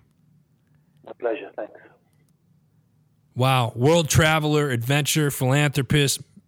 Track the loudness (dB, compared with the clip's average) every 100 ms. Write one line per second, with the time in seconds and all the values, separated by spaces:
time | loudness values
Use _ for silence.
0 | _ _ _ _ _ _ _ _ _ _
1 | -20 -8 -6 -6 -10 -14 -16 -16 -20 _
2 | _ _ _ _ _ _ _ _ _ _
3 | _ _ _ -2 0 2 0 0 2 2
4 | 2 4 4 2 0 0 0 -2 0 -2
5 | 0 0 -2 -2 0 2 0 -2 0 0
6 | 0 -2 -10 -20